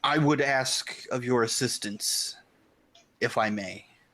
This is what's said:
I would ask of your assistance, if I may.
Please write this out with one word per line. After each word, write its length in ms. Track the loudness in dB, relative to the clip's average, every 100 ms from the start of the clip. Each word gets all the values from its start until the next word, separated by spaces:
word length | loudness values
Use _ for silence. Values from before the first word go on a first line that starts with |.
I 140 | 2 4
would 220 | 4 4
ask 640 | 4 2 2 -2 -4 -12 -6
of 120 | -4
your 200 | 2 2
assistance, 920 | 2 2 -2 -2 -6 -6 -4 -2 -4 -8 _ _ _ _ _ _ _ _
if 180 | -2 0
I 120 | 0
may. 360 | -2 -6 -12 -18 _ _